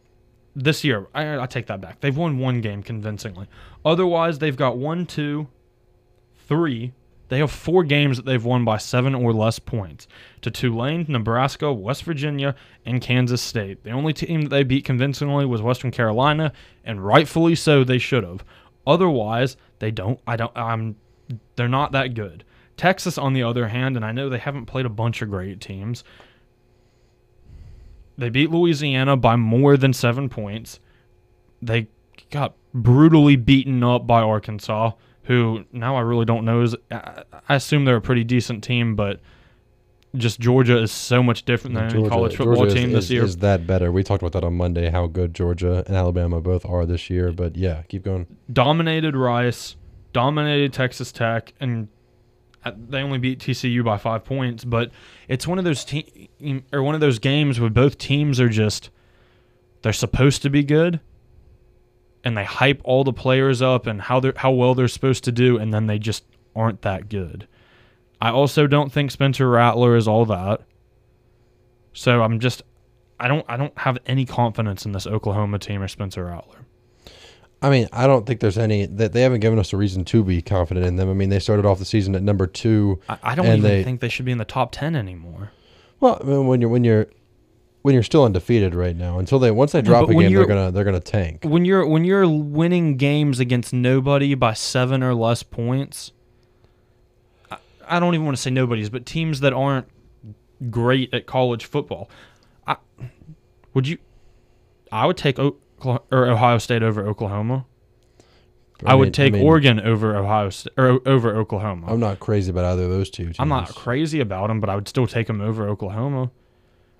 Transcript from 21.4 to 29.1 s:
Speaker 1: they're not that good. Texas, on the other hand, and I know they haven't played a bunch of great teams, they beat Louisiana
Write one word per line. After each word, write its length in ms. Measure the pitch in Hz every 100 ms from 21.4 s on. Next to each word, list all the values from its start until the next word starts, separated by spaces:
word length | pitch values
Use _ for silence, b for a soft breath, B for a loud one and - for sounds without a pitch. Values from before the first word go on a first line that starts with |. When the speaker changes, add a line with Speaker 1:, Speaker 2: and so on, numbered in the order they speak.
| _ -
Speaker 1:
they're 120 | 120
not 260 | 135 147
that 200 | 135 131
good. 320 | 117 101 82 - b b -
Texas, 400 | 175 190 185 151
on 160 | 139
the 80 | 131
other 280 | 117 120 117
hand, 260 | 123 131 127
and 100 | 110
I 60 |
know 180 | 117 139
they 80 | 120
haven't 300 | - 139 117
played 180 | 131 123
a 40 |
bunch 340 | 107 113 110
of 80 | 110
great 280 | 98 95 98
teams, 440 | - 98 104 120 b b b b b _ _ _ _ _ _ _ _ _ - - - - - - _ -
they 100 | 120
beat 220 | 120 160
Louisiana 640 | 165 175 147 147 131 135